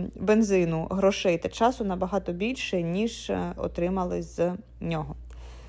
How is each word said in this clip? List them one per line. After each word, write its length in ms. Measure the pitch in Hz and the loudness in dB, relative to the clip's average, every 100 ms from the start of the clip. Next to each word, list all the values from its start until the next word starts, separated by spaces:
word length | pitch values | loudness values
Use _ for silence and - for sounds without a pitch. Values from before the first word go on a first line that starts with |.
| 185 - | -4 -2
бензину, 720 | 190 214 220 196 170 160 165 | 4 4 6 4 4 0 -2
грошей 480 | 190 190 202 - 202 | 4 4 4 2 2
та 100 | 185 | 0
часу 360 | - 226 254 | 2 2 2
набагато 480 | 208 185 185 202 185 | -2 -2 0 0 -2
більше, 500 | 175 214 262 - 185 | -2 -2 -2 -2 -2
ніж, 480 | 165 175 226 - - | 0 0 -2 -2 -4
е, 220 | 190 175 175 | -2 -2 -4
отримали 680 | 175 - 175 190 180 175 | -4 -2 0 0 -2 -2
з 300 | 170 - 170 185 - - | -6 0 0 0 -10 -10
нього. 360 | 170 165 147 - - - - - | -4 -4 -6 -10 -14 -18 -18 -18